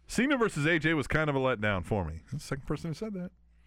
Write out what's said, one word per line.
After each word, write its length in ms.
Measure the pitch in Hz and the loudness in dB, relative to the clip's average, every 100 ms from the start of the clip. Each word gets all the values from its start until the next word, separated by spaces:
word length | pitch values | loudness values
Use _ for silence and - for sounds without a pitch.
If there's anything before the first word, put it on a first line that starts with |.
| - | -4
Cena 280 | - 262 277 | 0 2 4
versus 280 | 220 160 147 | 2 2 2
A 120 | 170 | 4
J 160 | 156 | 4
was 120 | 160 127 | 2 2
kind 220 | 156 151 | 2 2
of 80 | 135 | 2
a 20 | |
letdown 460 | 131 113 107 95 | 2 2 0 0
for 200 | 85 107 | 0 -2
me. 160 | 82 80 - | -2 -6 -10
That's 120 | 147 | -10
the 40 | - | -8
second 180 | 139 - | -8 -6
person 240 | 151 170 | -6 -6
who 40 | |
said 180 | 151 220 | -8 -8
that. 160 | 190 180 - _ _ | -8 -10 -14 _ _